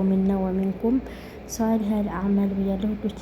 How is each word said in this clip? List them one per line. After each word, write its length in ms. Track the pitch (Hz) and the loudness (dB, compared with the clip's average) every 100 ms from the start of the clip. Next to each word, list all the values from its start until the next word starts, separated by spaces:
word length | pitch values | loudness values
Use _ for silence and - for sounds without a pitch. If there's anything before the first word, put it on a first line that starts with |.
ሚና 260 | 190 190 190 196 | 4 4 4 2
ወሚንኩም 600 | 190 185 190 190 226 262 - - - - - | 0 0 -2 0 0 0 -2 -10 -14 -16 -12
ሷሊሀል 600 | - 220 226 202 214 202 | -2 2 2 2 0 0
አዕማል 400 | 165 196 202 196 | -2 0 2 2
ብያለሁ 400 | 196 196 190 208 | 0 0 0 -2
ውዶቼ። 300 | 208 214 - | -2 -4 -2